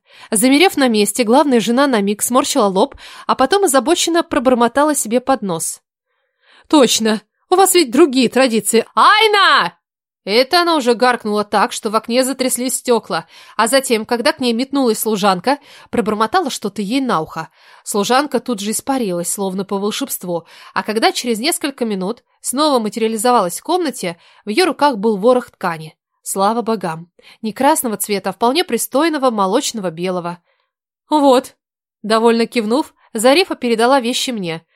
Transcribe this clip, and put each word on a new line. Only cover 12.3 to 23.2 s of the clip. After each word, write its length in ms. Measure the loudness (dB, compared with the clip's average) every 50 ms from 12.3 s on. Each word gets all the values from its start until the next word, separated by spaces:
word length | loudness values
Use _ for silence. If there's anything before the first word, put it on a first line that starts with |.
| -2 -2 -2 -2 -2 -4 -4 -4 -6 -4
стёкла, 480 | -2 -2 -2 -2 -2 -4 -6 -6 -6 -10 -16 -20 -20 -8 -4
а 120 | -2 0 2
затем, 360 | 2 0 0 0 0 -2 0
когда 280 | -2 -4 -2 0 -2 -2
к 80 | 0
ней 120 | -2 -2 0
метнулась 460 | -2 -2 -2 -2 0 0 0 0 -2
служанка, 640 | -2 -4 -2 0 0 0 0 0 0 -2 -2 -2 -4 -12 -20 -20 -16 -6
пробормотала 600 | -4 -4 -2 -2 -2 -2 -2 0 0 0 0 -2
что-то 320 | -4 -6 -8 -8 -6 -6 -4
ей 180 | -2 -2 -2
на 200 | 0 0 -2 -2
ухо. 280 | -4 -6 -8 -12 -12 -12 _ _ _ -20 -20 -16 _
Служанка 560 | -6 -4 -2 0 0 2 0 0 0 -4 -6
тут 180 | -4 -6 -6 -6
же 140 | -6 -6 -6
испарилась, 600 | -6 -4 -4 -4 -2 -2 -4 -4 -4 -6 -6 -6
словно 320 | -6 -6 -4 -4 -6 -6
по 140 | -6 -6 -4
волшебству, 680 | -4 -4 -4 -6 -6 -8 -8 -8 -8 -6 -6 -6 -8 -12 -18 -20 -20 -10 -8
а 80 | -6 -6
когда 300 | -4 -2 -2 0 -2 -2
через 260 | -2 -4 -4 -4 -2
несколько 460 | -2 -4 -4 -4 -6 -8 -6 -6 -6
минут 400 | -4 -4 -4 -4 -6 -8 -8 _ _ _ _
снова 400 | -10 -6 -2 0 0 2 2 0
материализовалась 800 | 0 -2 -4 -2 -2 -2 -2 -2